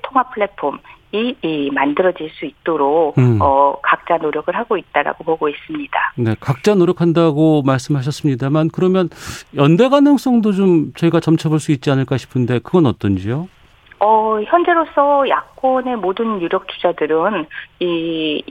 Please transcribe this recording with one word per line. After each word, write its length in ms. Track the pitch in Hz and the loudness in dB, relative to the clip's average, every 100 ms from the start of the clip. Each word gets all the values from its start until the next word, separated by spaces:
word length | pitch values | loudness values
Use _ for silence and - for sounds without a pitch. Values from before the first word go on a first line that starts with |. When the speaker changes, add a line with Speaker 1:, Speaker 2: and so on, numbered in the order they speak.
Speaker 1:
통합 300 | - 262 247 | -4 -4 -2
플랫폼이 460 | - 202 - 143 139 - - _ 202 240 - | -4 -6 -4 -8 -8 -14 -20 _ -6 -6 -6
이 280 | 165 151 139 | -6 -4 -4
만들어질 580 | 135 139 147 185 170 156 | 0 0 2 0 -2 -8
수 140 | - | -12
있도록, 720 | 156 - - 156 139 156 156 - | -14 -10 -4 -2 0 2 2 2
Speaker 2:
음. 200 | 123 110 | 2 4
Speaker 1:
어, 360 | 143 135 143 - | 2 4 2 0
각자 340 | - - - 170 | -2 -2 -2 -2
노력을 360 | 156 151 156 180 | -2 -4 -4 -6
하고 200 | 233 190 | -4 -6
있다라고 460 | - 147 151 - | -4 -4 -2 -4
보고 260 | 160 160 151 | -4 -2 -4
있습니다. 640 | 143 - 151 139 - - - | -6 -10 -10 -6 -4 -4 -2
Speaker 2:
네, 180 | 113 107 | -2 -2
각자 340 | - 127 208 | -4 -2 0
노력한다고 880 | 208 170 180 170 165 165 143 160 151 | 2 2 2 0 2 2 2 2 2
말씀하셨습니다만 1080 | 135 131 - 143 131 147 147 127 135 156 160 | 2 -2 -2 -4 -4 -4 -2 -2 0 0 0
그러면 360 | - 185 190 170 - - - - | 0 0 2 -2 -6 -16 -16 -8
연대 340 | 147 143 170 254 | 2 4 4 4
가능성도 640 | 285 285 277 269 240 214 | 4 4 4 2 2 2
좀 400 | 190 196 170 143 | 2 4 2 0
저희가 260 | - 165 165 | 0 2 2
점쳐볼 400 | 160 160 160 156 | 2 2 2 0
수 100 | - | 0
있지 180 | 143 - | -2 0
않을까 260 | 135 135 131 | 0 0 -4
싶은데 420 | - 131 120 120 | -4 -2 0 -2
그건 280 | - 185 143 | 0 2 4
어떤지요? 600 | 90 104 98 98 135 180 _ _ _ _ - | 2 0 -2 -2 -6 -8 _ _ _ _ -2
Speaker 1:
어, 400 | 208 220 220 220 | 2 2 2 -2
현재로서 840 | 208 349 349 339 311 - 285 285 262 | 0 0 2 0 0 0 2 2 2
야권의 680 | - - - 262 262 247 240 | -2 -6 -4 -2 -2 -2 -4
모든 440 | 180 190 226 208 | -4 -4 -4 -4
유력 240 | 165 185 - | -4 -4 -6
주자들은 760 | - 180 170 151 160 180 202 214 - - - | -4 -4 -2 -2 0 0 -2 -6 -14 -18 -8
이 640 | 175 170 165 160 156 147 - | -4 -4 -4 -4 -4 -6 -4